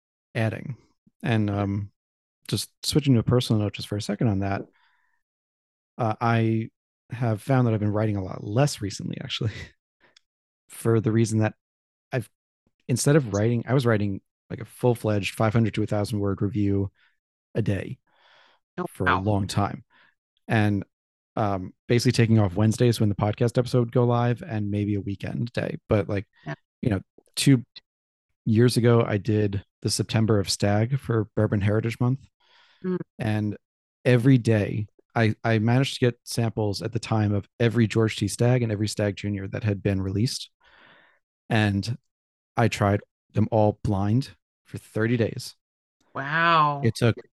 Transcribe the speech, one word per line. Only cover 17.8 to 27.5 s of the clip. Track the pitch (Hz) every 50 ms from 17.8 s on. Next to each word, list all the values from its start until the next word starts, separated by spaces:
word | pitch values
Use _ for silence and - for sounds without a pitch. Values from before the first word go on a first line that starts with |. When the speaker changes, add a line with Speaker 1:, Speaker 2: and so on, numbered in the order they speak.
| - - 127 - _ _ _ _ _ _ _ _ _ _ _ _ _ _ - -
Speaker 2:
Oh, | 180 -
Speaker 1:
for | - - -
a | 143
Speaker 2:
wow. | 113 92
Speaker 1:
long | 95 107 107 98 101 90
time. | - 107 101 - 76 - - _ _ _ _ _ _ _ _ _ _ _ _ -
And, | 123 110 104 104 101 98 - _ _ _ _ _ _ _ _ _ -
um, | 113 110 101 98 92 92 - - _ _ -
basically | 123 120 - 127
taking | 117 - 117 104 113 110
off | 104 95 87
Wednesdays | 98 107 110 104 - 123 120 110 -
when | 113 104
the | 98
podcast | - 101 104 104 - 123 117 - 131
episode | 120 - - 127
would | 120 113
go | - 127 120
live | 120 120 120 120 120 120 117 -
and | - 110 107 104 101
maybe | 101 104 104 104 104
a | 98
weekend | 90 98 98 - - - - - 123 117 -
day. | - - - - - _ -
But, | 113 104 - -
like, | 107 98 - _ _ _ -
Speaker 2:
Yeah. | 156 147 - _ _ _ -
Speaker 1:
you | - -
know, | 101 92 - _ _ _ _ _ -
two | - - 143